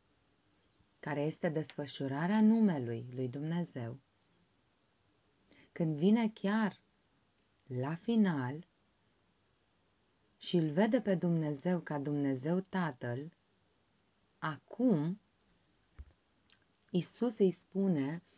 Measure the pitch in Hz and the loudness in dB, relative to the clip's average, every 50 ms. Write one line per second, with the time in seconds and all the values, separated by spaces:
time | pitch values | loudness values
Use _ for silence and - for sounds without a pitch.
0 | _ _ _ _ _ _ _ _ _ _ _ _ _ _ _ _ _ _ _ _ | _ _ _ _ _ _ _ _ _ _ _ _ _ _ _ _ _ _ _ _
1 | - 151 147 143 143 156 151 - - 175 151 156 151 - - - 147 135 - - | -8 -6 -4 -2 -2 -2 -2 -2 -4 -2 -2 -2 -6 -6 -8 -10 -10 -10 -8 -6
2 | 139 135 135 143 160 175 208 220 220 214 220 226 220 202 170 139 123 117 117 117 | -6 -4 -2 -2 0 0 4 6 6 6 6 6 4 4 2 0 -2 -4 -4 -6
3 | 123 123 123 123 131 123 120 139 147 156 165 175 170 160 - 139 117 113 123 135 | -8 -8 -6 -6 -4 -4 -4 -6 -4 -4 -4 -4 -4 -6 -6 -8 -8 -8 -10 -12
4 | - _ _ _ _ _ _ _ _ _ _ _ _ _ _ _ _ _ _ _ | -16 _ _ _ _ _ _ _ _ _ _ _ _ _ _ _ _ _ _ _
5 | _ _ _ _ _ _ _ _ _ _ - - - _ _ - 175 160 156 143 | _ _ _ _ _ _ _ _ _ _ -20 -20 -20 _ _ -2 -2 0 0 2
6 | 156 196 214 240 226 220 220 - - 190 208 226 220 190 - - _ _ _ _ | 4 6 6 6 4 0 -2 -2 -2 0 2 2 0 0 -2 -6 _ _ _ _
7 | _ _ _ _ _ _ _ _ _ _ _ _ _ - 127 123 127 139 165 170 | _ _ _ _ _ _ _ _ _ _ _ _ _ -8 -6 -4 -4 -4 -4 -4
8 | - - 233 226 214 190 165 139 127 123 139 156 175 - _ _ _ _ _ _ | -2 0 2 4 4 4 2 0 -2 -4 -6 -8 -12 -16 _ _ _ _ _ _
9 | _ _ _ _ _ _ _ _ _ _ _ _ _ _ _ _ _ _ _ _ | _ _ _ _ _ _ _ _ _ _ _ _ _ _ _ _ _ _ _ _
10 | _ _ _ _ _ _ _ _ - - - 175 160 156 147 170 214 233 220 254 | _ _ _ _ _ _ _ _ -6 -2 0 2 2 2 2 2 2 2 2 0
11 | - 214 190 165 180 175 170 165 156 151 147 139 - 180 185 170 170 - 156 143 | 2 0 0 0 2 2 2 2 0 -2 -4 -4 -2 -2 -2 -2 -2 -4 -6 -4
12 | 139 147 147 147 143 139 135 131 127 156 175 185 185 - - 190 180 156 135 - | -2 -2 0 0 0 0 0 -2 0 0 -2 -2 -2 -2 -4 -2 -2 -2 -4 -6
13 | - 123 120 127 147 165 - _ _ _ _ _ _ _ _ _ _ _ _ _ | -6 -6 -6 -6 -8 -10 -14 _ _ _ _ _ _ _ _ _ _ _ _ _
14 | _ _ _ _ _ _ _ _ - 160 151 135 - _ - - 240 262 208 151 | _ _ _ _ _ _ _ _ -6 -6 -6 -6 -10 _ -4 0 2 4 4 4
15 | 147 165 190 - - _ _ _ _ _ _ _ _ _ _ _ _ _ _ - | 2 0 -2 -6 -10 _ _ _ _ _ _ _ _ _ _ _ _ _ _ -20
16 | - - _ _ _ _ _ _ _ - _ _ _ _ _ _ _ _ - 180 | -20 -20 _ _ _ _ _ _ _ -20 _ _ _ _ _ _ _ _ -2 -2
17 | 165 - - - 233 247 220 - 208 185 170 - - _ - 185 196 196 175 147 | -2 -2 -4 -2 -2 -2 2 4 4 4 4 0 -8 _ -4 0 0 2 2 2
18 | 135 139 160 170 - _ _ | 0 -2 -4 -6 -10 _ _